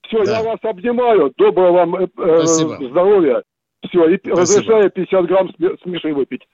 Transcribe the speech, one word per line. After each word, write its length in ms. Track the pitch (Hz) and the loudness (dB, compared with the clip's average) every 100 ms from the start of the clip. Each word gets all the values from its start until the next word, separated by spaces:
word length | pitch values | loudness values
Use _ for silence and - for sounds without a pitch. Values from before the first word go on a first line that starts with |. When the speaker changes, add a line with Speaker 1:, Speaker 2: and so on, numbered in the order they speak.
| - | -4
Speaker 1:
Всё, 180 | 226 | -2
Speaker 2:
Да. 120 | 208 220 | -2 -2
Speaker 1:
я 40 | |
вас 160 | 220 220 | -6 -6
обнимаю, 680 | 220 185 233 240 240 208 143 - | -8 -6 -4 -2 2 2 0 2
доброго 340 | 269 185 180 | 2 4 4
вам, 220 | 175 170 | 4 2
э, 120 | 175 185 - | -2 -6 -4
э, 200 | 175 165 | 0 2
Speaker 2:
Спасибо. 320 | 160 160 160 101 131 | 2 0 -2 -6 -4
Speaker 1:
здоровья. 540 | 147 190 208 151 113 - _ _ _ - | 0 2 2 2 -2 -6 _ _ _ -4
Всё, 200 | 175 160 | 0 2
и 80 | 190 | 2
п-, 160 | - | -2
Speaker 2:
Спасибо. 80 | 156 | -2
Speaker 1:
разрешаю 500 | 170 202 202 220 190 | 2 0 2 2 2
пятьдесят 340 | 196 170 190 175 | -2 -2 -2 0
грамм 260 | 190 185 | 0 -2
сме-, 220 | - 165 - | -4 -6 -6
смеши 300 | 180 170 156 | -10 -8 -6
выпить. 280 | 143 123 123 _ | -4 -6 -8 _